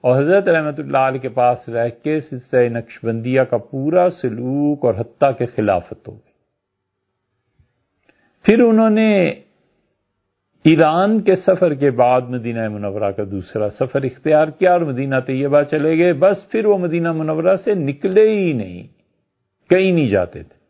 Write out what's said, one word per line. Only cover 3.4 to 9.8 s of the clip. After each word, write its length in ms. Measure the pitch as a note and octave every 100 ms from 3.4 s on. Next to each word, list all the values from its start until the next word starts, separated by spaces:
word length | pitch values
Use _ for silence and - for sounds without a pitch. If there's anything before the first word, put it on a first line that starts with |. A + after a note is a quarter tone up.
کا 160 | B2+ A#2
پورا 520 | - C3+ C#3+ F3 F3+
سلوک 760 | F3 B2+ A2+ B2 C#3 D3 C#3+
اور 100 | B2
حتیٰ 360 | G2 - _ C#3 C3
کہ 80 | A#2+ -
خلافت 520 | G#2 F2+ - - -
ہو 40 |
گئی۔ 200 | - _ _ _ _ _ _ _ _ _ _ _ _ _ _ _ _ _ _ _ _ _ _
پھر 180 | - A3+
انہوں 280 | A#3 A3 A3
نے 380 | G#3+ A3 G3+ E3+ - _ _ _ _